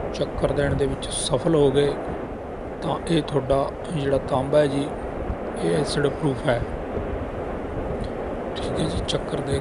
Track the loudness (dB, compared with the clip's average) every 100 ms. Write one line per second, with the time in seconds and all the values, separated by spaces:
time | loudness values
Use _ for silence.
0 | -4 -2 -4 0 0 2 2 2 0 0
1 | -4 -4 0 0 4 6 6 6 2 0
2 | -4 -6 -6 -8 -8 -10 -8 -6 -4 -2
3 | 2 2 2 0 2 2 2 -2 -4 -2
4 | 2 2 2 0 4 6 6 4 -2 -4
5 | -6 -4 -4 -4 -4 -2 0 2 2 2
6 | 2 2 0 2 2 2 0 -4 -4 -4
7 | -2 -4 -4 -4 -4 -4 -4 -4 -4 -2
8 | -4 -4 -4 -4 -4 -4 -2 0 0 0
9 | 0 -2 -2 -4 0 -2